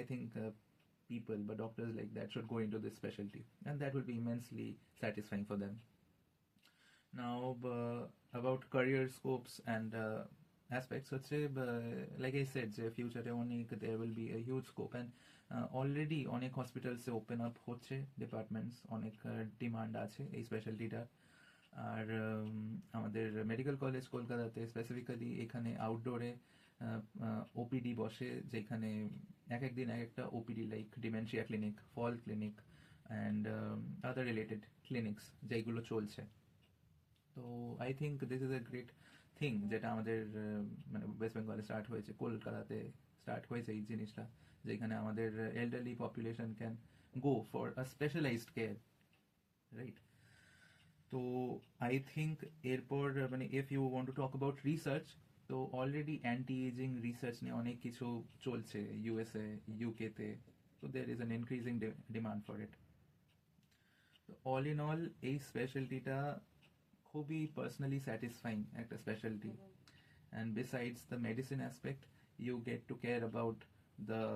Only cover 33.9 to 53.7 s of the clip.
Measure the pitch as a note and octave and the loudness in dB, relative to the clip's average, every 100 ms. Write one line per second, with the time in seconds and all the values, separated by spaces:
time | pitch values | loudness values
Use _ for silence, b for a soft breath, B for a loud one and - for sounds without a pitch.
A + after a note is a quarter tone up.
33.9 | - B2+ B2+ B2 A2+ G#2+ G#2+ - - - | -4 -2 2 2 2 0 -2 -6 -20 -4
34.9 | B2 A2 G#2 - - G#2+ A#2 A2+ A2+ A#2 | 0 0 -2 -6 -12 0 2 2 0 2
35.9 | A2+ G#2 - G#2 - - - - _ - | 2 2 -4 -10 -12 -20 -20 -20 _ -20
36.9 | - - - _ - A#2+ A#2+ A#2+ A#2+ B2 | -20 -20 -20 _ -10 -6 -4 -4 -2 0
37.9 | C3+ D3 C#3 B2 B2+ C3 C3 A#2 B2 A#2+ | 2 0 0 0 0 2 0 0 -6 -8
38.9 | - B B B - D3 G#2+ G#2 A2 A2+ | -14 B B B -2 2 2 2 2 2
39.9 | A2+ A2 A2+ G#2+ G#2+ G#2+ G#2+ G#2 - - | 0 2 2 2 -2 0 0 0 -4 -6
40.9 | G#2+ G#2 A2 A2+ A2+ A2 G#2+ G#2 A2 G#2+ | -4 -4 0 0 0 -2 -2 -2 -2 -2
41.9 | A2 G#2+ G#2+ A#2+ A2+ A2+ G#2+ G#2+ A2 A#2+ | -4 -4 -2 0 0 -2 -4 -2 -4 -4
42.9 | - - - - A#2 - A#2+ A2+ G#2+ G#2+ | -8 -18 -14 -4 -4 -2 -2 0 -2 0
43.9 | A2 G#2+ - A2+ - B B A2 G#2+ A2 | -2 -2 -4 -8 -10 B B -2 0 2
44.9 | G#2+ G#2+ G#2+ A2+ G#2+ A2 A2+ A#2+ B2 B2 | 2 2 2 2 2 0 2 2 0 -2
45.9 | A#2+ A#2+ - A2+ A2+ A2+ A2 A2+ A2+ - | -2 -2 -2 -2 -2 -4 -2 -4 -4 -10
46.9 | B B B2+ C#3 B2 G#2+ B2 A#2 - C3 | B B 0 6 4 4 0 0 0 -4
47.9 | - D3 D#3 C#3+ A2+ - - A2 G#2 - | 2 2 4 4 4 0 -2 0 -2 -10
48.9 | _ - - _ _ _ _ _ A2+ C3 | _ -20 -20 _ _ _ _ _ -10 -8
49.9 | - - B B B B B B B B | -10 -18 B B B B B B B B
50.9 | - - C3 B2 B2+ B2+ - - - B2 | -20 -6 -2 0 2 0 -2 -8 -2 4
51.9 | C3+ C3+ D#3 D#3 D#3 - - C3 B2+ A#2+ | 4 2 0 0 0 -6 -4 0 0 2
52.9 | C#3 C#3 C3+ C3 C3 B2+ C3+ C3+ | 2 2 4 2 0 0 0 2